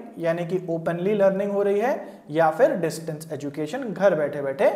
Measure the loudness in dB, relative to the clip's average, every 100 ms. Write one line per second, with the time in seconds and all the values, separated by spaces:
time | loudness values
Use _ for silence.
0 | -10 -6 -2 -2 -2 -4 -2 -4 -2 -2
1 | 0 4 4 4 0 0 2 2 0 -2
2 | -6 -16 -4 2 2 4 4 4 -2 -4
3 | -8 -10 -8 -8 -8 -6 -6 -6 -6 2
4 | 4 4 0 -2 -4 2 2